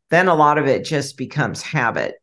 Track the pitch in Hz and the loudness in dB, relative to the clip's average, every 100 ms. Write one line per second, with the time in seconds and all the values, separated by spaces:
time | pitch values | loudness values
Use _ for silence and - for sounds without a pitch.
0 | - 165 185 160 147 147 135 113 - 156 | -2 2 4 4 4 4 2 0 -2 -4
1 | 143 - 127 147 117 78 - 156 117 85 | -4 -8 -8 -4 -4 -6 -6 -2 0 -2
2 | 52 - | -4 -8